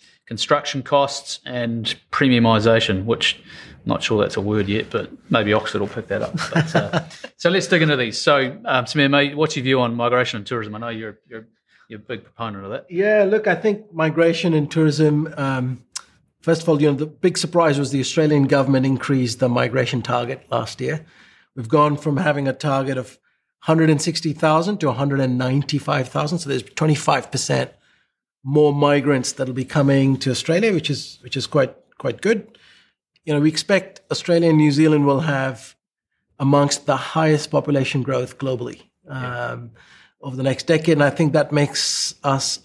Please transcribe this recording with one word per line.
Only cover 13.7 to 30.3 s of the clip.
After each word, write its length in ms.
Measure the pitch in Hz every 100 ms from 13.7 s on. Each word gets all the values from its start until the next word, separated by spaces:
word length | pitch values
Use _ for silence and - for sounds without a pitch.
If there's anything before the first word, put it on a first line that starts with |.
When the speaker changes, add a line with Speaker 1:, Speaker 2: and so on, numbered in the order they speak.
| 202 -
Speaker 2:
migration 600 | 165 160 160 165 165 175
and 160 | 156 151
tourism, 640 | 160 156 139 151 147 156 151
um, 460 | 139 131 127 123 - - - _ _ _
first 200 | - 160
of 80 | 160
all, 100 | 151
you 120 | 151
know, 60 | 135
the 100 | 156
big 280 | - 185 -
surprise 420 | 160 170 165 143
was 120 | 135
the 80 | 139
Australian 440 | 127 - 151 147
government 420 | 135 139 135 131 135
increased 540 | 131 - 135 120 113
the 100 | 123
migration 540 | 120 123 131 120 127
target 400 | - 123 120 135 -
last 280 | 120 113 -
year. 260 | 127 156 - _ _ _ _ 135
We've 140 | 113
gone 280 | 151 151 143
from 200 | 156 139
having 300 | 151 143 135
a 60 |
target 440 | 131 151 135 135 127
of 200 | 120 - _ _ _ _
hundred 280 | - 160 160
and 120 | 147
sixty 320 | 175 160 165
thousand 440 | 143 156 156 175 208
to 100 | 147
a 40 |
hundred 280 | 117 139 139
and 160 | 131 123
ninety-five 720 | 127 135 143 143 - 143 123
thousand. 300 | 143 147 165
So 100 | 139
there's 140 | 131
twenty-five 680 | - - 156 147 - 139 -
percent 400 | 131 - 135 127 _ _ _ _ _ _ _
more 320 | 135 147 151
migrants 600 | 143 143 143 139 135 123
that'll 200 | - 131
be 120 | 127 127
coming 500 | 156 139 139 135 135
to 140 | 135